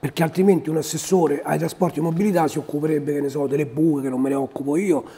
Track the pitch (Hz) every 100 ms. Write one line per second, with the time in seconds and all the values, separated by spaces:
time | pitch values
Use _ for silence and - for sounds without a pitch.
0 | 143 - 160 165 190 175 156 160 143 160
1 | - 185 156 143 - 151 160 - 175 147
2 | 165 165 208 175 151 156 - 147 156 151
3 | 139 143 143 139 139 143 143 131 160 143
4 | 135 127 135 139 135 - 139 151 202 147
5 | -